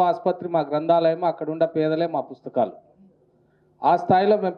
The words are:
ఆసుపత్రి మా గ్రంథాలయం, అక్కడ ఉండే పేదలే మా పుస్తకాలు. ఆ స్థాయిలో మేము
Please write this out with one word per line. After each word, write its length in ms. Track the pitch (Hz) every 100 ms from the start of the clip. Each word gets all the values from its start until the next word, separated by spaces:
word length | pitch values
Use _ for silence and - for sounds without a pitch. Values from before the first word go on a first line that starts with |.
| 180
ఆసుపత్రి 400 | 170 190 175 175
మా 100 | 170
గ్రంథాలయం, 640 | 143 151 165 170 165 165
అక్కడ 260 | 175 - 151
ఉండే 160 | 160 165
పేదలే 420 | 160 156 160 170
మా 140 | 151
పుస్తకాలు. 500 | - 135 - 127 107 - _ _ - _ _ _ _ _ _ -
ఆ 120 | 135 175
స్థాయిలో 420 | 175 185 202 208
మేము 200 | 190